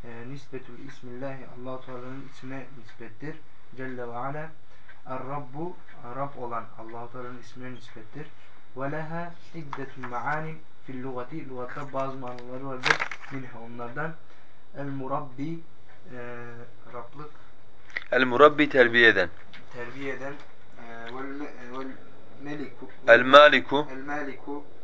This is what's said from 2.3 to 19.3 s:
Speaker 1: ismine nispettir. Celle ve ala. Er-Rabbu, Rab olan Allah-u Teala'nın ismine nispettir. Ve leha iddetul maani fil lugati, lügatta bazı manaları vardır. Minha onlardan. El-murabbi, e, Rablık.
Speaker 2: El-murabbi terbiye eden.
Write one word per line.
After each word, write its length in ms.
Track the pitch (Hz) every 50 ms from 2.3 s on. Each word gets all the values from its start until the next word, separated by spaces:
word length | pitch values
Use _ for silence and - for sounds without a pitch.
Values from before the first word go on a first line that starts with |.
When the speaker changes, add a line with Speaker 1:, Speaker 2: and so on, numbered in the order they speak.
Speaker 1:
ismine 340 | - - - 131 135 135 123 123 123 117
nispettir. 580 | 107 - - - 117 107 - - 143 151 160 160 - - - - - - -
Celle 320 | 123 131 131 127 123 123 117
ve 80 | 117
ala. 340 | 120 127 139 143 151 156 160 - - - - - - - - - - -
Er-Rabbu, 680 | - 131 135 127 131 143 143 135 123 131 147 165 180 185 - - - - - 135 120 120
Rab 200 | 131 143 139 - 123
olan 260 | 127 120 117 113 104 - - -
Allah-u 340 | 113 113 113 117 120 117
Teala'nın 280 | 120 127 123 123 127 120
ismine 340 | 117 - - 127 127 127 127
nispettir. 520 | 117 - - - 117 107 - - 143 156 160 - - - - - - - - -
Ve 140 | 123 135 139
leha 420 | 156 156 160 151 165 170 170 175 170 - - - -
iddetul 520 | 165 156 139 131 135 135 127 - 131 127
maani 480 | 123 123 120 123 139 151 156 160 160 160 160 - - - - -
fil 160 | - 131 127 123
lugati, 440 | 135 127 123 120 - 156 160 135 135
lügatta 420 | 131 123 123 123 143 147 143 131
bazı 240 | 131 135 135 135 131
manaları 500 | 135 131 123 123 120 120 123 127 131 139
vardır. 300 | 135 131 127 127 123 - - - - - - - -
Minha 280 | 139 135 127 117 117 123
onlardan. 540 | 117 117 120 120 120 120 127 147 156 165 165 - - - - - - - - - - - -
El-murabbi, 840 | 139 143 143 139 135 131 131 139 147 143 131 123 131 139 160 165 165 - - - - - - - - - 175
e, 60 | 131 123 120 123 120 120 120 120 120 120 120 120 - - - -
Rablık. 380 | - - - - - 139 151 151 - - - - - - - - - - - - - - - -
Speaker 2:
El-murabbi 560 | - 123 131 127 120 123 147 151 147 147 151 139
terbiye 400 | - 135 123 120 117 120 117 113
eden. 200 | 104 95 90 82